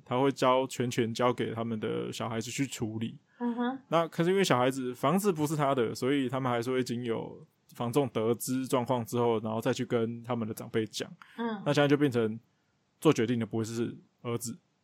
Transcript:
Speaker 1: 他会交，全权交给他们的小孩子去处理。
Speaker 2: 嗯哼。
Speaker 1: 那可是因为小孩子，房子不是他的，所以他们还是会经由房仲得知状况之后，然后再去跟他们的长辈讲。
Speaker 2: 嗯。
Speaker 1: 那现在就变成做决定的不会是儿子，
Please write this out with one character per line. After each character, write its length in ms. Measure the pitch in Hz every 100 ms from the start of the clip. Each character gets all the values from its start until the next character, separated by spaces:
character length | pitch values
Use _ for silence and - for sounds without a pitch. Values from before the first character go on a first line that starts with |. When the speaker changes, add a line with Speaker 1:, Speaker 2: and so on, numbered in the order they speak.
Speaker 1:
他 140 | - 123
会 120 | 139
交， 360 | 135 131 127 131
全 240 | - 123
权 220 | 123 113
交 200 | 117 123
给 220 | 123 113
他 100 | 113
们 160 | 117 110
的 320 | 110 120 120
小 160 | 123 113
孩 100 | 113
子 120 | 117
去 160 | - 135
处 320 | - 107 110
理。 200 | 113 - _ -
Speaker 2:
嗯 160 | 240
哼。 240 | 233 240 269 -
Speaker 1:
那 180 | 160 165
可 140 | -
是 80 | 170
因 60 | 196
为 80 |
小 140 | 185 127
孩 120 | 127
子， 240 | 135 123
房 240 | 127 135 185
子 140 | 202
不 140 | 156 147
是 100 | 156
他 180 | 139
的， 200 | 135 110
所 180 | 113 127
以 160 | 143 127
他 100 | 131
们 140 | 131
还 80 | 120
是 100 | 120
会 140 | 127
经 180 | 123 120
由 440 | 120 113 120 - - _ _
房 160 | - 120
仲 160 | 147 135
得 240 | 117 110
知 320 | 113 - 131 131
状 160 | 131
况 180 | 120 127 110
之 100 | 120
后， 240 | 120 110
然 100 | 110
后 80 | 110
再 140 | 131
去 140 | 123 123
跟 360 | 120 113 117
他 140 | 117 120
们 100 | 107
的 60 |
长 160 | 107 120
辈 180 | 113 110
讲。 240 | - - - - -
Speaker 2:
嗯。 240 | 233 208
Speaker 1:
那 80 | 156
现 100 | 147
在 60 | 143
就 80 | 143
变 160 | 147
成 260 | 120 110 113 _ _ _ _ _ _
做 100 | 160
决 160 | 131 113
定 140 | 120
的 60 | 110
不 100 | 113
会 80 |
是 320 | 110 113 113 - - _
儿 160 | 123 120
子， 220 | 117 - _ _